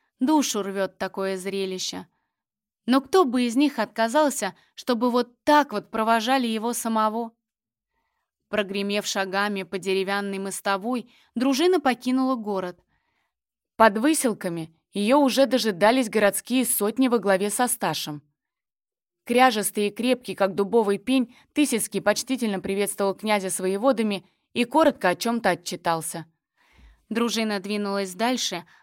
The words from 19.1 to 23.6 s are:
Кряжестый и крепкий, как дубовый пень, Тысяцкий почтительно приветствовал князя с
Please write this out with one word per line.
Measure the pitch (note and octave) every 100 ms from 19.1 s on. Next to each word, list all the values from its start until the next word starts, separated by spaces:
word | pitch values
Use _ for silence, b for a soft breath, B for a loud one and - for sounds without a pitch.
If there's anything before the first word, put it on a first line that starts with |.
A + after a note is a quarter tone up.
| _
Кряжестый | - A#3+ B3+ G#3+ G3 - G#3
и |
крепкий, | G#3 A#3+ B3 A3
как | F#3+ G3 E3+
дубовый | G3+ A3+ G3+ G3+
пень, | - C4 A#3+ b b
Тысяцкий | - D4 A3 - G3
почтительно | G3+ G#3 - B3+ A3+ F#3+
приветствовал | G3 G3 G3+ - G3
князя | F#3+ A3 G#3 F#3
с | F3+